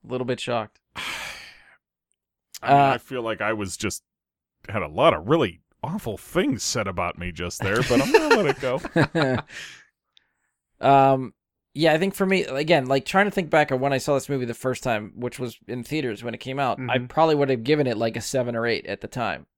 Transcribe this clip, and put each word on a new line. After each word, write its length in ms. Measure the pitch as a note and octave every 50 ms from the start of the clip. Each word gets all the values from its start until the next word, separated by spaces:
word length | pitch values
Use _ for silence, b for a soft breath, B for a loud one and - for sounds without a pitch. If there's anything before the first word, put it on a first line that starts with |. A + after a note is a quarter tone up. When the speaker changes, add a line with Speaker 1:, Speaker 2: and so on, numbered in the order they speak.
| _
Speaker 1:
A 80 | -
little 120 | B2 B2+ B2+
bit 140 | A#2+ B2+ A#2+
shocked. 400 | - - A#2+ A2+ G#2+ G#2+ _ _ _
Speaker 2:
<sighs> 100 | _ _ B B B B B B B B B B B B B B B B B _ _ _ _ _ _ _ _ _ _ _ _ _ _ - -
I 60 | - B2
mean, 80 | C#3 C#3+
Speaker 1:
Uh, 100 | C#3+ C3+ C3+
Speaker 2:
I 40 | A#2
feel 240 | - - C3 B2+
like 180 | A#2 A2+ A2 -
I 120 | G#2+ G#2+
was 240 | A2 G#2 G2+ F#2 -
just 260 | - A2 G2 - - _ _ _ _ _ _ _ _ _ _ _ _ - -
had 140 | G2+ G#2+
a 60 | F2 D2+
lot 260 | D#3 F#3+ C#3 E3 A2+
of 120 | D#2 E2+ G#2
really 320 | D3+ E3+ C3+ F#2+ - - _ _ _ _
awful 340 | - C3+ F3 G#3+ - A#2+ G2+ -
things 440 | - - - E3 G3+ D4 C#3+ G2+
said 240 | - - - A#2+ G#2
about 320 | F#2+ F#2 F2 F2 F2 - -
me 140 | F2 F2+
just 280 | E2 D#2 F2 F2 - -
there, 200 | - F#2+ G#2 A#2 B2+ -
but 120 | - C4+
I'm 100 | C4+ A3+
gonna 240 | D4+ G#4+ D#4 D4+ A#3
let 100 | A3+ G3
it 140 | C#3+ - -
go. 200 | - B2+ B2 C3+ - - -
Speaker 1:
<laughs> 480 | F3 D3+ - - E3+ D3+ C3 B2+ A#2+ - B B B B B B B B B B _ _ _ _ _ _ _ _ _ _ _ _ _ _ _ _ _
Um, 540 | - C3 C#3 C3+ C3+ C3+ C3+ C3 C3 A2 _ _ _ _ _ _ _ _ _
yeah, 180 | C#3+ D#3+ D#3+
I 60 | D#3 D#3+
think 160 | F#3 G3 G3
for 100 | - G3
me, 200 | F#3+ G3 F#3 -
again, 420 | - C3 C#3 D#3 D#3 E3+ D3+ C3
like, 180 | B2+ C#3 C#3 -
trying 200 | - - F#3+ G3+
to 80 | G#3
think 180 | - G3+ F3 D3
back 220 | - D#3 D3+ D3
of 80 | C#3 B2+
when 120 | C3+ C#3
I 60 | C#3 C3
saw 160 | - - C#3+
this 140 | C3+ - -
movie 160 | C#3+ C3+ B2
the 100 | A#2 A#2
first 300 | - - C3 B2+ - -
time, 280 | C3 A#2 G#2+ G#2+ G2+ -
which 240 | G2+ A#2+ A#2+ - -
was 180 | C3 A#2 - _ _
in 160 | - A#2 B2+
theaters 400 | A2+ - D3 D#3 C#3 A#2+ G#2 G2+
when 120 | A#2 A#2+ A2
it 40 | -
came 220 | - B2 C3 C#3
out, 180 | C#3 B2+ G#2+ -
I 200 | C3 A#2+ B2 B2+
Speaker 3:
Mm-hmm. 80 | B2
Speaker 1:
probably 280 | B2 - D#3 D#3+ D#3+ D#3
would 140 | D3 C#3+ C3+
have 140 | C3 A#2 A2
given 240 | C3 D3+ D3+ C#3+ B2+
it, 80 | A2+
like, 200 | G#2 A#2 A2+ A2+
a 40 | A#2
seven 340 | G2+ - - C3 A#2+ A#2+ A#2+
or 100 | A#2 A2+
eight 220 | A#2 A2+ D#2+ -
at 140 | - G2+ -
the 80 | - G#2+
time. 380 | - C3 A#2 G2+ D#2+ C2+ - _ _